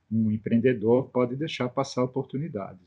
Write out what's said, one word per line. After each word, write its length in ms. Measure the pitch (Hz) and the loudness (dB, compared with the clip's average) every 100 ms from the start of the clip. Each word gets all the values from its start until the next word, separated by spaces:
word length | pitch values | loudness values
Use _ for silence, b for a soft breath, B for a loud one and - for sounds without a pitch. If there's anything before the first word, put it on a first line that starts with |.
| _ | _
um 200 | 113 110 | 0 2
empreendedor 800 | 107 - 113 123 120 107 123 120 | 0 2 2 4 2 4 2 2
pode 260 | 123 123 135 | 0 0 -2
deixar 320 | 160 - 127 | -6 -4 -4
passar 340 | - 131 - | -2 -2 -2
oportunidades. 800 | 127 131 127 135 160 104 95 - | -2 -2 -6 -6 -6 -8 -10 -14